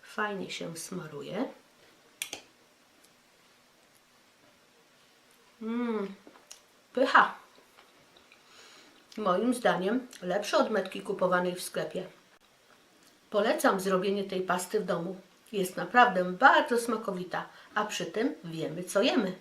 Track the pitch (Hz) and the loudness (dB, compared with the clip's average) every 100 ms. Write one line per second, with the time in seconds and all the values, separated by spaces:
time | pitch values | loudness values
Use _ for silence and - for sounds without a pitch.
0 | - - 107 202 185 - 175 165 - 185 | -12 -6 -4 -4 -8 -8 -10 -10 -10 -10
1 | 156 147 143 175 269 - _ _ - _ | -10 -12 -10 -6 -6 -8 _ _ -20 _
2 | _ _ - - - _ _ _ _ _ | _ _ -12 -12 -18 _ _ _ _ _
3 | - _ _ _ _ _ _ _ _ _ | -20 _ _ _ _ _ _ _ _ _
4 | _ _ _ _ _ _ _ _ _ _ | _ _ _ _ _ _ _ _ _ _
5 | _ _ _ _ _ _ 220 233 240 214 | _ _ _ _ _ _ -6 -4 -2 -2
6 | 196 196 - - _ - _ _ _ - | -4 -10 -20 -20 _ -20 _ _ _ 0
7 | 262 247 - - - - - - - - | 6 6 6 0 -20 -20 -20 -20 -20 -20
8 | - - - - - - - - - - | -20 -20 -20 -20 -20 -20 -20 -20 -20 -20
9 | - - 208 180 233 233 - 175 185 254 | -18 -4 2 2 2 2 2 2 0 -2
10 | - - 180 180 - 320 - 214 190 196 | -4 -10 -4 -2 2 2 4 2 -2 -8
11 | 190 196 185 180 180 180 - 185 156 156 | -8 0 2 2 0 -4 -8 -6 -6 -6
12 | - - _ _ _ _ _ - _ _ | -10 -16 _ _ _ _ _ -20 _ _
13 | - _ _ 208 220 302 269 190 190 185 | -20 _ _ 0 2 2 2 2 0 0
14 | 196 202 196 185 185 185 - 214 185 170 | 0 -2 -2 -4 -2 -2 0 -4 -2 -4
15 | 175 185 - _ - 208 180 - 180 247 | -4 -10 -14 _ -8 -4 -4 -4 0 6
16 | 226 185 180 180 269 320 - 240 233 220 | 6 4 -2 6 8 8 4 0 0 -4
17 | - 180 180 - - - - - - - | -4 -6 -6 -8 -8 -16 -8 -4 -4 -4
18 | 165 208 269 - 170 160 156 160 180 202 | -4 -2 -2 -2 -10 -6 -6 -6 -2 2
19 | 254 339 190 185 | 4 4 0 -4